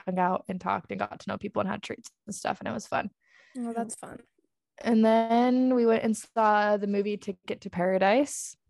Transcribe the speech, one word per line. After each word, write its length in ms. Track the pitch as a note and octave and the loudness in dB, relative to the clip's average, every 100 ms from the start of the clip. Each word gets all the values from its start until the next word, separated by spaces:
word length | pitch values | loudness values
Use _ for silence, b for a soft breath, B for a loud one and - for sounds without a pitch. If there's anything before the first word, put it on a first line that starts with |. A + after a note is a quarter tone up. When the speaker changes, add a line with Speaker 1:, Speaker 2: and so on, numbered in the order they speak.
| - | -6
Speaker 1:
hung 120 | F#3 | -2
out 260 | F3+ F#3 - | 0 -2 -6
and 120 | F#3 | -8
talked 300 | F3 G2+ - | -4 -4 -6
and 80 | - | -8
got 200 | G3+ - | -8 -8
to 80 | - | -8
know 80 | - | -8
people 220 | G3+ G#3+ | -6 -4
and 80 | G3 | -4
had 140 | F#3+ | -6
treats 280 | - - - _ - | -10 -12 -16 _ -18
and 80 | |
stuff, 240 | G3 - F#3+ | -8 -6 -6
and 80 | - | -8
it 40 | |
was 140 | A3 - | -10 -6
fun. 240 | - G#3 - b b b B3+ | -6 -6 -12 b b b -12
Speaker 2:
Oh, 40 | |
Speaker 3:
Yeah. 100 | A#3 | -8
Speaker 2:
that's 200 | A3+ A3+ - | -6 -8 -10
fun. 220 | - - _ _ _ _ _ - | -16 -18 _ _ _ _ _ -8
Speaker 1:
And 220 | A3+ A3 | 0 4
then 720 | A3 A3+ A3+ A#3 B3 B3+ B3+ B3 | 6 4 4 2 4 4 4 4
we 100 | A3+ | 4
went 160 | A3+ | 4
and 140 | A3+ G#3+ | 2 -4
saw 600 | - A3+ G#3+ G#3 G#3 G#3 | -4 2 4 4 4 2
the 120 | G3+ | 0
movie 280 | G3+ G3+ G#3 | 0 -2 -4
Ticket 440 | - F#3+ - - | -8 -10 -10 -10
to 80 | G3 | -8
Paradise. 840 | F3 F#3 F#3+ F#3+ A#3 C#4+ - - - | -2 0 2 4 4 2 -4 -12 -16